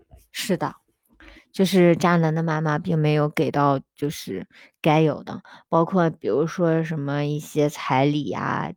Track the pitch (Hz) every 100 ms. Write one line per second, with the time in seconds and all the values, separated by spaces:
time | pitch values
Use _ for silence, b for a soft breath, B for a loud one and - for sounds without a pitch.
0 | _ - _ - - 170 147 - _ _
1 | _ _ B B B - 185 185 175 160
2 | 175 175 160 160 165 156 156 151 185 160
3 | 151 151 151 - 135 143 143 135 - -
4 | 147 - - 95 - b b - 165 156
5 | 156 90 - 123 B B B 165 165 190
6 | 165 160 107 120 160 - 170 160 160 156
7 | 143 143 147 147 - 151 147 - - 131
8 | 143 147 113 - - - -